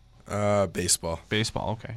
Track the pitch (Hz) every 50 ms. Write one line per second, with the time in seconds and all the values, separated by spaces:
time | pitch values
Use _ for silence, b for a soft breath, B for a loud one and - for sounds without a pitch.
0 | - - - - - - - 101 104 104 104 104 98 90 78 98 90 87 - -
1 | - 85 82 80 - - 107 107 110 - - - - - 107 113 - - 113